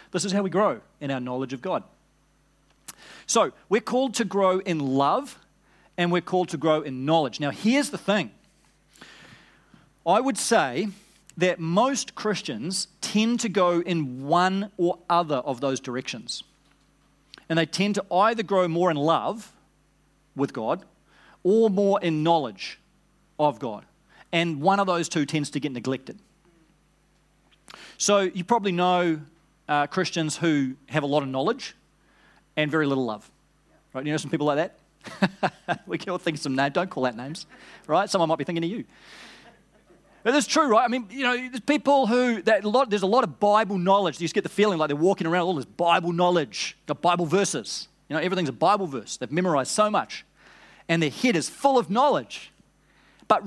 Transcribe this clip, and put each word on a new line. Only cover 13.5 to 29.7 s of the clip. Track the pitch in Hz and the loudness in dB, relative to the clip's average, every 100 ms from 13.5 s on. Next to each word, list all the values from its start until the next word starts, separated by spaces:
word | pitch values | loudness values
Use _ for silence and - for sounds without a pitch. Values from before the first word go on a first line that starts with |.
| 185 180 175 | 0 2 0
in | 185 170 135 127 | 0 -2 -2 -6
one | 139 175 185 196 202 - | 0 2 2 0 -4 -2
or | 175 - - | -2 -2 -2
other | 175 160 131 | 0 0 -2
of | 143 120 | -4 -4
those | 139 131 | -4 -4
directions. | 131 123 - 117 - - - _ _ _ _ _ _ _ _ - - | -6 -8 -8 -12 -12 -14 -14 _ _ _ _ _ _ _ _ -20 -2
And | 165 | -2
they | 160 | 0
tend | - 202 202 | -2 -2 -2
to | - | 0
either | 180 220 233 | 2 2 0
grow | 180 190 180 | 0 0 2
more | 165 180 | 2 0
in | 147 | 2
love | 151 143 123 220 - _ _ _ _ _ _ _ _ 131 | 2 2 -2 -8 -14 _ _ _ _ _ _ _ _ -4
with | 139 | -4
God | 123 113 185 - _ _ _ - _ | -2 -4 -4 -8 _ _ _ -20 _
or | 180 220 220 | 2 4 4
more | 190 196 196 | 2 2 2
in | 175 156 | 0 0
knowledge | 160 170 120 98 - - _ _ _ _ _ - | 2 2 -2 -10 -16 -16 _ _ _ _ _ 0
of | 151 - | 0 0
God. | 123 104 - _ _ - - | -8 -10 -16 _ _ -20 -4
And | 170 170 143 | -2 0 0
one | 170 196 | 2 2
of | 190 | 2
those | 170 156 | 0 -2
two | 165 143 | -2 -2
tends | 156 143 | -2 -4
to | 143 | -6
get | 135 | -6
neglected. | 123 123 135 - - _ _ _ _ _ _ _ _ _ _ _ _ _ _ - - - - | -6 -6 -6 -8 -20 _ _ _ _ _ _ _ _ _ _ _ _ _ _ -20 -20 -20 -4
So | - 202 | 2 4
you | 190 185 | 2 -2
probably | 175 233 196 | 0 2 2
know, | 175 180 180 175 156 143 _ _ _ | 2 2 4 2 -2 -8 _ _ _
uh, | - | -2